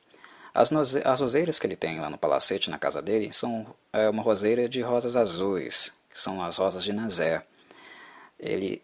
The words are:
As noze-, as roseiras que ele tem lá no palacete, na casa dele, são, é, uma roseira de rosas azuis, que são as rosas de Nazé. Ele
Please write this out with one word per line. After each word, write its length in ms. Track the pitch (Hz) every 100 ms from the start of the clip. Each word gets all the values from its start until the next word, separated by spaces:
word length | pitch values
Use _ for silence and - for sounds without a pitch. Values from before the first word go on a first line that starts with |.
| _ - - - -
As 180 | - 117
noze-, 320 | 156 135 135 -
as 160 | 127
roseiras 380 | 131 135 170 151
que 80 | 113
ele 80 | 85
tem 240 | 85 80
lá 100 | 76
no 80 | 71
palacete, 520 | 78 67 - 98 -
na 100 | 80
casa 220 | 71 71
dele, 300 | 76 110 101
são, 420 | - 120 113 107 - _
é, 160 | 107 107
uma 140 | 107
roseira 440 | 107 101 107 117 120
de 140 | 127
rosas 340 | 117 123 120 123
azuis, 800 | 107 85 98 92 64 - - - _
que 100 | -
são 240 | - 95
as 140 | 85 85
rosas 260 | 95 92
de 80 | 98
Nazé. 540 | 104 113 90 80 80 - _ - - - - - - - -
Ele 420 | - 95 98 -